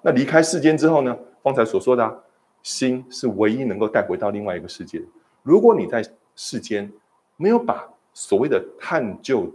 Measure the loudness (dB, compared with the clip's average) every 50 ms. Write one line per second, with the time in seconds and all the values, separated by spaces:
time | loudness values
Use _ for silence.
0 | 0 0 2 2 2 2 4 4 4 2 0 2 2 2 4 4 4 4 4 4
1 | 2 0 -4 -6 -10 -20 _ _ -2 0 2 2 0 2 0 0 2 2 2 2
2 | 2 -2 -4 -8 -20 _ _ _ _ _ _ _ -12 -10 -6 -2 -2 -2 -2 -2
3 | -6 -10 -10 -6 -4 -4 0 0 0 0 0 0 -2 -4 -2 -2 -2 -2 0 -2
4 | -2 -2 -4 -4 -4 -4 -6 -6 -6 -6 -6 -8 -10 -14 -16 -16 -16 -12 -12 -12
5 | -12 -14 _ _ _ _ _ _ 0 4 4 6 8 6 6 4 2 -2 -2 -4
6 | -4 -6 -10 _ _ _ _ -16 -14 -10 -10 -8 -6 -4 -4 -4 -4 -6 -12 -20
7 | _ _ _ _ _ _ _ -2 0 2 2 2 0 -2 -6 -6 -6 -18 -20 _
8 | _ _ _ -12 -4 0 0 2 2 2 0 0 -2 -4 -16 -14 -8 -4 -2 -2
9 | -2 -4 -8 -8 -4 -2 0 0 -2 -2 -4